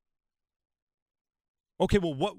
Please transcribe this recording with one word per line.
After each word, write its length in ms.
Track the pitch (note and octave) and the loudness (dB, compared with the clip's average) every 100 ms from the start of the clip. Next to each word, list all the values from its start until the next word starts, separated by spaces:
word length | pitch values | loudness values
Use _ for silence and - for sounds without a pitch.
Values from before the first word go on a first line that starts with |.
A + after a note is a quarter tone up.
| _ _ _ _ _ _ _ _ _ _ _ _ _ _ _ _ _ - | _ _ _ _ _ _ _ _ _ _ _ _ _ _ _ _ _ -4
Okay, 180 | F#3 G#3 | 2 2
well, 160 | E3+ | 0
what, 220 | C3+ G3+ | -2 -4